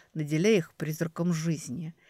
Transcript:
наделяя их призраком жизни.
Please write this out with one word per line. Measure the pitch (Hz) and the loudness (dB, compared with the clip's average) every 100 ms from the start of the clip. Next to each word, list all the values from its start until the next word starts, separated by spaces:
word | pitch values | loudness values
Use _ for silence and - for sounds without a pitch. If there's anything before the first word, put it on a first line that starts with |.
| _ | _
наделяя | 156 147 156 202 214 | -6 -2 2 4 4
их | 165 - | 2 -6
призраком | 156 156 160 - 175 | -6 -4 -4 0 0
жизни. | 160 165 147 - 123 160 - _ | 0 0 -2 -4 -8 -8 -12 _